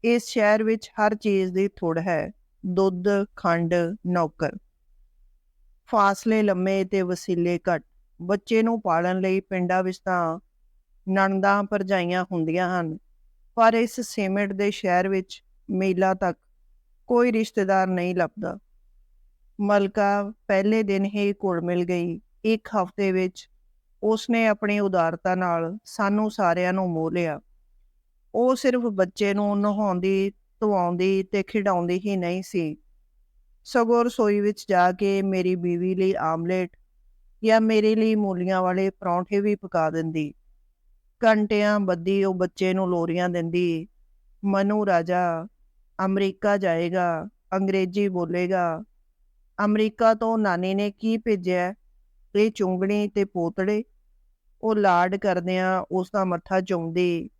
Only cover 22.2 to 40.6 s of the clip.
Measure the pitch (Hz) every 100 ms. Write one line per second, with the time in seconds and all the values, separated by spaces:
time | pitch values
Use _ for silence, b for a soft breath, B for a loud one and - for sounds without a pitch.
22.2 | _ _ 214 220 - 214 185 - 196 185
23.2 | 185 - - _ _ _ _ _ 214 220
24.2 | - 226 226 208 208 208 202 190 165 165
25.2 | 190 185 180 170 165 208 - - 202 208
26.2 | 214 214 185 170 180 185 185 160 160 175
27.2 | 165 147 _ _ _ _ _ _ _ _
28.2 | _ 208 247 262 269 247 233 196 185 -
29.2 | 202 202 208 202 208 202 208 180 190 190
30.2 | 196 - _ _ 214 196 175 175 190 190
31.2 | 190 202 190 220 202 180 175 180 202 196
32.2 | 175 180 190 190 160 151 _ _ _ _
33.2 | _ _ _ _ - 247 233 233 240 -
34.2 | 214 208 208 208 - 185 180 185 196 196
35.2 | 196 190 185 185 175 175 185 185 190 196
36.2 | 160 165 170 185 180 _ _ _ _ _
37.2 | _ _ 220 220 220 220 214 220 220 214
38.2 | 202 180 180 190 185 185 190 - 185 175
39.2 | 180 202 208 208 190 170 160 165 160 160
40.2 | 151 - _ _